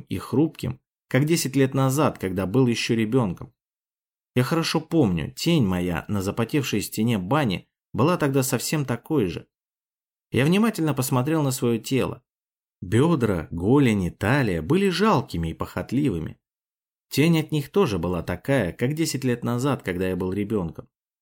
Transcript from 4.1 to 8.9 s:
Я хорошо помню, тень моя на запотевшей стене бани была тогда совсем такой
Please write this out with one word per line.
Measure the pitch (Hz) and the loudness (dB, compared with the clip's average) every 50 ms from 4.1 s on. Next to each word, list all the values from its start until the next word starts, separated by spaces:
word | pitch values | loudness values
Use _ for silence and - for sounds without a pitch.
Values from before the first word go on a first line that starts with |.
| _ _ _ _ _ | _ _ _ _ _
Я | 127 127 | -2 0
хорошо | - 165 165 165 - - 165 | 0 0 -2 -2 -2 -2 -4
помню, | 151 - 165 165 131 98 87 80 71 - | -2 0 2 2 2 2 2 -2 -4 -6
тень | - - - 160 175 156 117 | -8 -4 -2 0 2 2 2
моя | 95 92 90 90 90 85 - - | 2 0 0 -2 -2 -4 -4 -4
на | - 107 101 | -4 -4 -2
запотевшей | 92 101 95 - 117 110 - 147 131 - - 104 | -2 -2 -2 -2 -4 -2 -2 -2 -2 -2 -2 -4
стене | 90 - - - 107 120 120 | -4 -4 -4 -2 0 0 0
бани | 101 90 92 135 156 147 107 90 - - _ _ _ _ _ | -2 -2 -2 -2 0 0 -2 -2 -4 -6 _ _ _ _ _
была | - - 120 165 180 | -2 0 2 2 2
тогда | - 156 139 135 139 127 | 0 0 0 0 0 0
совсем | 131 - 113 - - - 151 135 | 0 -2 -4 -2 -2 -2 -2 -2
такой | 135 | -2